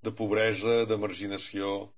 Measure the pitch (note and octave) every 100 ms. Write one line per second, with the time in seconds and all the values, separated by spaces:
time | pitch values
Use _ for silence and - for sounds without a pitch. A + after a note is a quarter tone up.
0 | A2 A2+ G#2+ G#2+ A2 G2 A2+ A#2 A2 G#2
1 | G#2 F#2 G2+ G2 - G2 G2 G2+ G2+